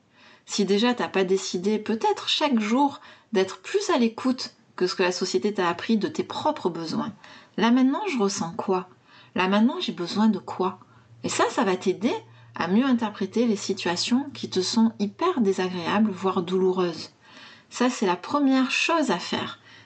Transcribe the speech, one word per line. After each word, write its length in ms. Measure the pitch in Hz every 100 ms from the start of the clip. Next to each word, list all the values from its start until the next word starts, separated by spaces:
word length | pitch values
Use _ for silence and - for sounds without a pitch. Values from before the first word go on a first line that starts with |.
| _ _ - - -
si 180 | - 190
déjà 300 | 202 240 240
t'as 140 | 170
pas 160 | 190 185
décidé 540 | 190 - 185 185 214
peut-être 500 | 214 220 427 392 -
chaque 320 | - 302 240
jour 400 | 208 240 285 - - - _
d'être 280 | 196 185 -
plus 280 | - 403 415
à 80 | 320
l'écoute 560 | 233 226 262 262 - - _ -
que 100 | 180
ce 80 | -
que 80 |
la 100 | 180
société 400 | 180 190 185 208
t'a 160 | 202 175
appris 280 | 170 - 226
de 120 | 175
tes 160 | - 185
propres 460 | - 311 302 190
besoins. 420 | 165 160 220 233 - - - - -
Là 140 | 220
maintenant, 320 | 247 262 302 415
je 100 | 269
ressens 340 | 196 - 165 170
quoi ? 320 | - 185 180 - _ - - -
Là 140 | 185
maintenant, 320 | 202 226 339
j'ai 120 | 349
besoin 360 | 170 170 190 220
de 100 | 190
quoi ? 400 | - - 185 - - - _ -
Et 60 | -
ça, 160 | - 466
ça 140 | - 208
va 120 | 185
t'aider 380 | - 180 214 440 - - - -
à 140 | 165
mieux 160 | 196 269
interpréter 640 | 240 220 202 190 214 240
les 100 | 202
situations 720 | - 196 185 175 - 240 285 -
qui 140 | 185
te 120 | 185
sont 320 | 185 226 226 -
hyper 420 | 208 - 339 359
désagréables, 720 | 196 190 185 180 165 190 214
voire 320 | 180 185 185
douloureuses. 680 | 175 185 185 185 180 156 - - - - - - _
Ça, 200 | - 247
c'est 160 | 247 196
la 100 | 175
première 540 | - 294 277 262 254
chose 400 | - - 339 269
à 80 | 180
faire. 400 | - 170 147 - - -